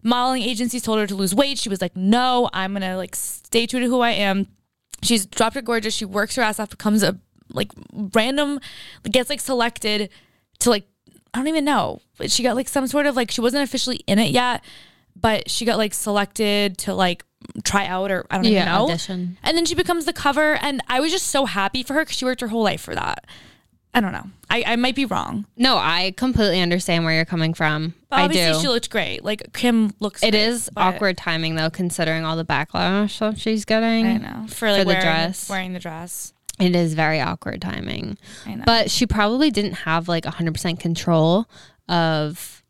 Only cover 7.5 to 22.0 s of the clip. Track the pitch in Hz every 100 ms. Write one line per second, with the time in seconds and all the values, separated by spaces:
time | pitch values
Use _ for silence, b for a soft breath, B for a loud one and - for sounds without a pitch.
7.5 | - 202 - - - 202 226 220 277 294
8.5 | 285 B B B B - 247 247 294 -
9.5 | 262 233 233 220 208 202 b b b b
10.5 | _ - 208 - _ _ - _ 240 277
11.5 | 320 285 262 147 - _ _ - - 247
12.5 | 240 269 285 262 285 294 247 240 - 233
13.5 | 269 277 262 247 - - 202 226 247 247
14.5 | 240 B B B B B - 220 214 -
15.5 | - 226 220 214 - - 202 202 - 208
16.5 | 202 202 185 - 185 185 175 - _ -
17.5 | - - 202 190 185 196 190 - 190 226
18.5 | 208 170 180 254 170 - 185 180 180 -
19.5 | 330 339 339 359 339 302 - 285 277 302
20.5 | 302 285 277 - 254 311 370 - 277 262
21.5 | 180 196 254 247 277